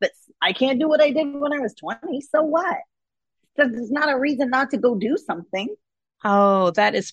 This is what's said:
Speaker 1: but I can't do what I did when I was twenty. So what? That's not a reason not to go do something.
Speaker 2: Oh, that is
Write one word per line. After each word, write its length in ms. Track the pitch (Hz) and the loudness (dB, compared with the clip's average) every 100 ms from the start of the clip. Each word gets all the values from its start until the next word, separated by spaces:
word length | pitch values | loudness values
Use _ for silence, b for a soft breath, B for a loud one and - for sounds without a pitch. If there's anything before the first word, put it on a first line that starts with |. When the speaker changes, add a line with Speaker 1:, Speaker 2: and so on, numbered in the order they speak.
Speaker 1:
but 100 | 190 - _ - | -6 -6 _ -4
I 120 | 180 | -2
can't 260 | 196 262 254 | 0 0 2
do 80 | 311 | 2
what 140 | 302 | 4
I 100 | 294 | 4
did 220 | 277 294 | 2 -2
when 200 | 285 285 | -4 -4
I 60 | 294 | -4
was 140 | 220 - | -6 -8
twenty. 460 | 240 226 339 277 | -12 -10 -8 -8
So 200 | - 302 | -2 0
what? 360 | 311 330 370 - - _ _ _ _ _ _ - | 2 0 0 -4 -10 _ _ _ _ _ _ 0
That's 340 | 269 226 220 | 0 -2 -4
not 200 | 285 302 | -2 0
a 80 | 262 | 0
reason 300 | 285 262 262 | 0 -2 0
not 220 | 262 269 | 0 0
to 60 | 226 | 0
go 180 | 247 208 | 0 0
do 220 | 220 349 | -2 -4
something. 580 | - 170 - 190 233 427 _ _ _ _ 214 | -6 -10 -8 -8 -8 -12 _ _ _ _ 2
Speaker 2:
Oh, 460 | 202 202 196 180 | 4 4 4 2
that 240 | 170 208 196 | 2 2 0
is 160 | - | -6